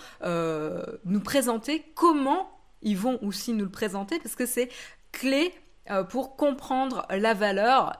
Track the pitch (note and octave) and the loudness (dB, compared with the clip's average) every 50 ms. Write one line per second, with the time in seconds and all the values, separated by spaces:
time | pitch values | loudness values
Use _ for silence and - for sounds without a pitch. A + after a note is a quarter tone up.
0 | - - - - - F3 F3 E3+ E3 D#3+ D#3+ D3+ D3+ D#3 F3+ F3 - - - - | -8 -18 -14 -8 -4 -2 -2 0 0 0 -2 -2 -4 -4 -6 -6 -8 -8 -10 -8
1 | - F3 G3 G#3 F#3+ - - C#4 B3 A#3+ A#3 A3+ A3 - D4 D#4+ D4+ - - - | -4 -2 0 0 0 2 2 2 2 2 0 -2 -2 -2 -4 -4 -4 -8 -2 4
2 | E4 F4 D#4+ D4 C4+ C4+ D4 F4+ F#4+ - - - _ - _ - - G#3+ G#3 F3+ | 4 6 6 6 4 2 2 0 0 -4 -10 -20 _ -20 _ -6 -2 -2 0 0
3 | G3+ B3+ C4 A3+ - G3+ F#3+ - - - A#3 G#3+ G3+ F#3 F#3+ - A3 G#3 F#3 G3 | 0 0 -2 -2 -2 -4 -6 -6 -4 -2 -2 -2 -2 -4 -4 -4 -4 -2 -2 -4
4 | G3 G3+ E4 E4+ - A3+ - - B3+ A#3+ - B3 B3 B3+ - - - - - - | -4 -4 -4 -6 -6 -6 -4 -4 -2 -2 0 0 -2 -2 -4 -14 -18 -18 -20 -20
5 | - - - - - C4 C4+ C#4 D#4+ F4+ F4+ - - - - - - - G#3 F#3+ | -20 -16 -10 -4 0 2 2 2 2 0 -2 -8 -20 -20 -20 -18 -8 -4 -2 -2
6 | F#3+ F#3+ - B3 B3+ C4 - - D4+ C#4+ C#4 C#4 - - C4 C4 C4+ C4+ B3+ G#3 | -2 -2 -2 -4 -4 -4 -2 0 2 2 2 0 -2 -2 0 0 0 0 -2 -4
7 | - - F#3 G3 G#3 A3 A3+ F#3 G#3+ G3+ G3 G3 G#3 A#3 C4 C4 F#3+ - - | -4 -2 0 2 2 2 2 4 2 2 2 4 4 6 6 6 4 2 -2